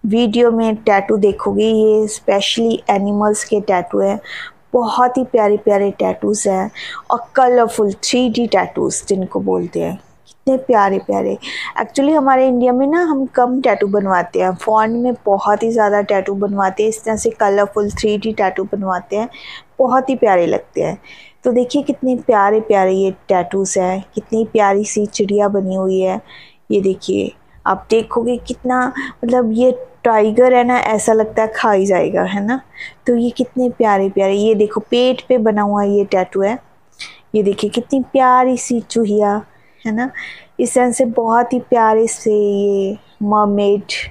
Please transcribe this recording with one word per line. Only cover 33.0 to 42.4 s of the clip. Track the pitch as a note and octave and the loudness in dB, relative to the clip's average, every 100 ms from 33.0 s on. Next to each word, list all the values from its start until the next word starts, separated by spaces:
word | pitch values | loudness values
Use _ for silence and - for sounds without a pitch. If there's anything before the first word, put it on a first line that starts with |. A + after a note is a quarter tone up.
| - | 0
तो | A#3+ | 0
ये | A#3+ | 0
कितने | - B3 - B3 | -2 -6 -2 -2
प्यारे | B3 A3 G3+ G3 | 0 2 2 0
प्यारे, | G3 F#3+ | 0 0
ये | G3 G#3+ | 2 2
देखो | G#3+ G#3 G#3+ | 2 0 -2
पेट | - A#3+ B3+ B3+ - | -2 2 2 0 0
पे | B3+ | 2
बना | A3 G#3 | 2 0
हुआ | G#3 G3+ | 0 0
ये | G3+ G3+ | 2 0
tattoo | G3 F#3+ F#3 G3 | 2 0 -2 -2
है। | G3 B3+ _ _ _ _ - - _ | -2 -2 _ _ _ _ -20 -20 _
ये | G#3+ | 0
देखिए | G3+ G3+ G#3 | 0 0 -4
कितनी | B3 A#3+ C4+ B3+ | -4 -2 -2 0
प्यारी | C4+ B3+ B3+ B3+ B3 | 2 4 4 4 0
सी | - A#3+ | -2 -4
चूहिया, | - A3+ A3 G#3 G#3 G#3 - _ _ _ | -2 -2 0 2 2 0 -6 _ _ _
है | A3+ | -6
ना। | G#3+ B3+ - - - - - | -4 -4 -8 -16 -18 -20 -4
इस | B3 | 0
तरह | B3+ B3 | 2 0
से | A#3 | 0
बहुत | B3+ A3+ A3+ A#3 A#3+ | -2 0 0 0 2
ही | B3+ | -2
प्यारे | B3+ A#3+ A3 A3 A3+ | 0 2 4 2 0
से | - - | -2 -2
ये | G#3 | 0